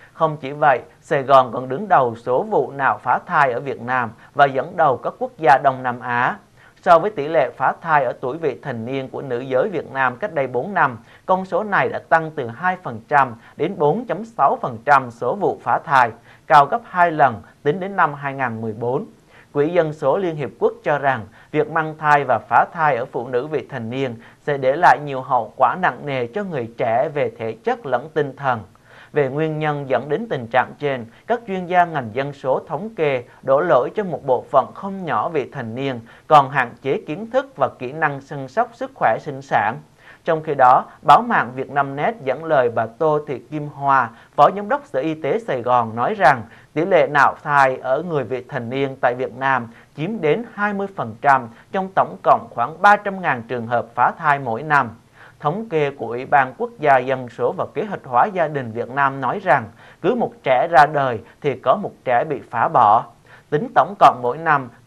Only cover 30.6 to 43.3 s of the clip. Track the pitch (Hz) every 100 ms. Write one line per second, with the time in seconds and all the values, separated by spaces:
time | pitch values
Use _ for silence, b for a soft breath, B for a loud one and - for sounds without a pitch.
30.6 | 113 - 143 131 113 B B 240 202 185
31.6 | 175 180 170 151 113 120 143 139 131 151
32.6 | - 151 220 220 147 127 120 B 131 139
33.6 | 175 131 151 214 190 139 135 117 - 135
34.6 | 117 - 196 196 165 110 156 156 - 143
35.6 | 113 120 139 117 - B B 151 135 139
36.6 | 120 - 135 180 - 156 226 262 277 -
37.6 | 131 - 123 156 151 139 - 147 131 220
38.6 | 233 - 165 - 131 113 151 135 139 131
39.6 | 104 147 - _ B B 170 156 156 139
40.6 | 127 151 - B 147 160 240 175 120 131
41.6 | 127 139 139 139 190 226 131 135 160 143
42.6 | 120 113 113 - 156 151 151